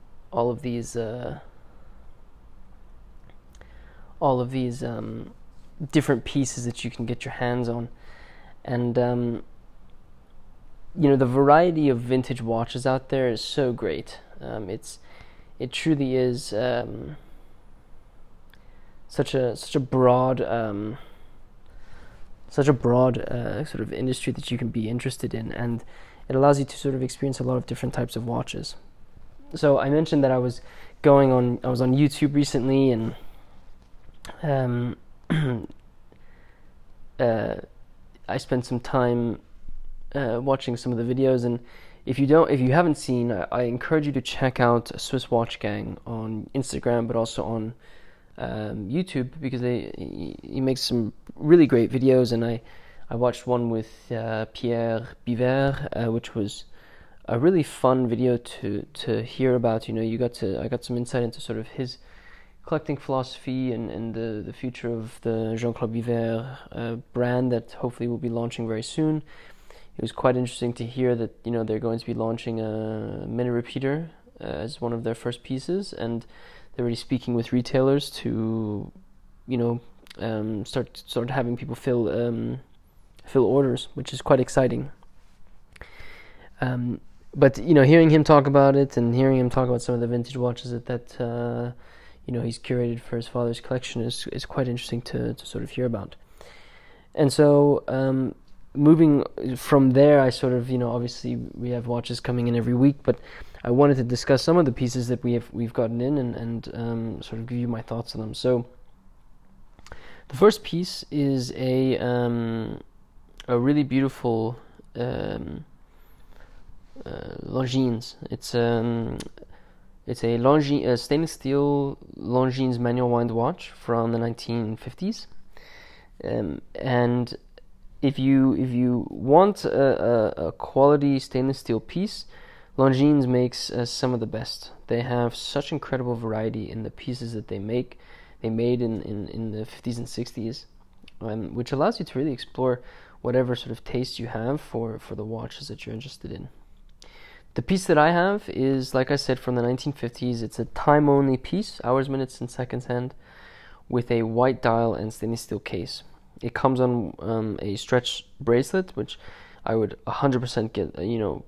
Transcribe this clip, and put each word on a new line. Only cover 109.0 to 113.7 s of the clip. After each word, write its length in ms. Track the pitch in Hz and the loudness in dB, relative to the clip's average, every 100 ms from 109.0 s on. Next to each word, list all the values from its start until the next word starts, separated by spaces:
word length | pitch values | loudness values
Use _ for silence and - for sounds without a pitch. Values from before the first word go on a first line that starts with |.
| - - - - - - - - - - - - - | -20 -20 -20 -20 -20 -20 -20 -20 -18 -16 -16 -18 -14
the 80 | 131 | 4
first 280 | 208 - | 4 4
piece 400 | - 165 180 - - | -2 -6 -6 -10 -6
is 420 | 147 139 135 123 | -2 0 0 -2
a, 440 | - 131 131 131 123 | -4 0 2 2 0
um, 840 | 123 123 120 117 113 113 110 - - - - - - - - | 0 0 0 -2 -2 -4 -6 -10 -16 -20 -20 -20 -20 -14 -2
a 120 | 123 | 2
really 240 | 131 | 4